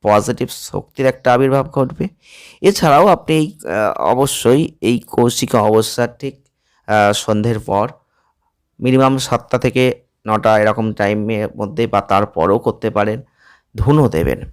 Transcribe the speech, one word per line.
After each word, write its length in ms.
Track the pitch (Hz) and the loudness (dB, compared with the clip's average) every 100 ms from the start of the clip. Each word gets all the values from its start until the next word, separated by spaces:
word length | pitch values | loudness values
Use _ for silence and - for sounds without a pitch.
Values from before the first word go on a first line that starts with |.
পজিটিভ 460 | 107 104 104 120 127 | 4 2 2 -6 -6
শক্তির 540 | - - - - - 131 | -8 -12 -12 -12 -2 -2
একটা 280 | 127 127 | 0 0
আবির্ভাব 360 | 123 135 139 131 | 2 2 0 -2
ঘটবে। 380 | - 131 - 190 _ _ - - _ | -4 -4 -4 -8 _ _ -20 -20 _
এছাড়াও 460 | 190 202 165 143 196 | 0 2 4 4 4
আপনি 280 | 170 - 156 | 2 0 -2
এই, 220 | 156 - - | -2 -6 -6
আহ, 360 | 95 104 - | -2 -2 -2
অবশ্যই 720 | 71 123 139 - 117 135 165 _ | 0 0 0 0 2 2 0 _
এই 180 | 107 120 | -2 -2
কৌশিক 560 | - - 120 - - 117 | -2 0 0 0 -2 0
অমাবস্যার 520 | 107 110 110 - 120 - | 2 2 0 -4 -6 -6
ঠিক, 160 | 139 135 _ _ _ _ - | -14 -14 _ _ _ _ -2
আহ, 260 | 107 101 | 2 2
সন্ধ্যের 460 | 104 - 107 113 110 | 0 -2 -2 -2 -4
পর 300 | - 98 120 - _ _ _ _ _ _ _ _ | -4 -4 -4 -8 _ _ _ _ _ _ _ _
মিনিমাম 380 | 127 131 131 135 | 0 2 2 0
সাতটা 400 | - 120 - 123 | -2 -4 -2 -2
থেকে 440 | 123 127 127 - _ _ 107 | 0 0 0 -2 _ _ -4
নটা 320 | 107 110 107 | 0 2 4
এরকম 340 | 107 107 110 | 2 0 -4
টাইমের 540 | 104 101 104 107 107 107 - | -2 -2 -2 -4 -4 -6 -8
মধ্যে 300 | 104 80 117 | -8 -4 -2
বা 140 | 104 | -2
তারপরেও 580 | - 98 101 - 85 110 | 0 -2 0 0 0 2
করতে 300 | 120 - 110 | 0 -4 -4
পারেন, 320 | 104 104 110 - _ _ _ _ - | -2 -2 -4 -10 _ _ _ _ -4
ধুনো 320 | - 151 131 | 2 2 2
দেবেন। 300 | 80 69 62 - | 0 -2 -4 -8